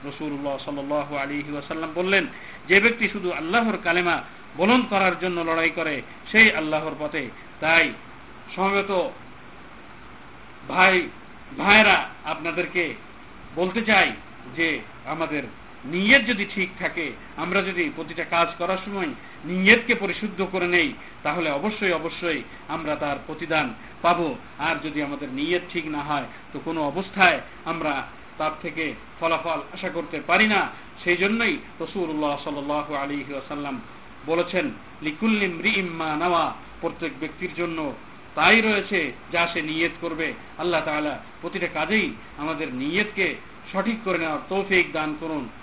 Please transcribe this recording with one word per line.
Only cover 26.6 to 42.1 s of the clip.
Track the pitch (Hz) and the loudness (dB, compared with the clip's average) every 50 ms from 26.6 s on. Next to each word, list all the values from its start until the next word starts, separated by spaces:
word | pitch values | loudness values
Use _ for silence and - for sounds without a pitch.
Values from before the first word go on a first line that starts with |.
| 131 160 165 165 151 143 | -6 -4 -2 0 0 0
অবস্থায় | 139 175 190 - - 202 190 175 160 131 - - - - - | 0 -2 -6 -4 4 6 8 8 8 4 -2 -8 -14 -12 -4
আমরা | 160 165 165 151 151 143 135 120 - - - - - - - | -4 -4 0 0 0 0 -2 -4 -6 -12 -16 -16 -16 -6 -2
তার | 156 156 151 - | -2 -2 -2 -2
থেকে | - 170 151 156 156 143 120 104 - - - - | -8 -8 -4 -2 -4 -4 -4 -6 -12 -16 -10 -2
ফলাফল | 170 165 165 151 147 170 160 147 147 - - | 2 2 2 2 0 -2 -4 -4 -4 -8 -12
আশা | - - 185 | -6 -6 -4
করতে | - 170 160 - - 151 139 - | -4 -4 -6 -4 -6 -6 2 4
পারি | 170 190 220 214 | 6 6 6 6
না। | 214 185 156 - - - - - - - - | 6 4 2 2 -4 -12 -16 -16 -16 -6 2
সেই | 180 175 170 | 2 4 4
জন্যই | 185 202 220 233 233 214 156 127 - - - - | 4 2 4 4 2 2 0 -2 -6 -12 -8 -8
রাসূলুল্লাহ | 165 160 - 202 180 160 156 151 151 147 143 143 - | -8 -6 -2 -4 -2 -2 0 0 0 0 0 0 -4
সাল্লাল্লাহু | 156 147 143 139 143 147 147 147 147 151 | -6 -6 -4 -2 0 0 -2 0 -2 -4
আলাইহি | 139 139 143 147 143 131 120 | -4 -2 -2 -4 -4 -4 -6
ওয়াসাল্লাম | 143 135 131 - 147 143 143 143 135 120 110 - - - - - - - - | -6 -8 -6 -6 -8 -6 -4 -6 -6 -6 -8 -12 -16 -16 -16 -18 -18 -12 -4
বলেছেন, | 147 160 170 175 175 185 180 160 135 107 - - - - - | 0 2 2 2 2 0 0 0 0 -4 -8 -14 -16 -14 -6
"লিকুল্লি | - 156 151 - 214 226 220 208 202 | -6 -6 -4 0 2 4 4 4 2
ইমরিইম | 185 170 165 180 214 220 196 185 175 165 | 0 0 0 0 0 0 0 -2 -2 -4
মা | 165 160 160 151 | -4 -4 -2 -2
নাওয়া", | 151 170 180 175 165 156 135 - - - - - - | 0 2 4 4 4 2 2 -2 -6 -12 -16 -14 -6
প্রত্যেক | - 165 156 - 170 - - - | -6 -6 -4 -4 -6 -6 -6 -6
ব্যক্তির | 151 151 151 - 185 175 156 - | -8 -8 -6 -6 -8 -8 -4 -4
জন্য | 175 170 165 160 156 143 120 - - - - - - - - | -4 -4 -2 -4 -4 -6 -6 -8 -14 -16 -18 -18 -18 -8 0
তাই | 151 156 180 214 226 | 4 6 8 8 8
রয়েছে | 214 220 214 202 190 - 208 185 156 135 117 - - - | 6 4 2 2 0 0 0 0 0 0 -4 -8 -12 -2
যা | - 170 170 170 - | 0 2 2 2 0
সে | 175 | -2
নিয়ত | 156 156 156 160 165 170 165 - | -2 -2 0 0 0 0 0 -2
করবে। | 170 165 160 156 160 147 120 - - - - - | -6 -6 -4 -2 -4 -4 -4 -6 -12 -14 -10 -4
আল্লাহ | 160 180 170 160 156 | -2 2 2 2 2
তাআলা | 160 151 151 151 151 135 110 - - - - | 2 -2 0 0 -2 -4 -6 -10 -14 -16 -10
প্রতিটা | - 170 196 196 170 165 - | -10 -6 -4 -4 -4 -2 -2
কাজেই | 160 156 160 208 220 214 - | -2 -2 2 2 2 2 0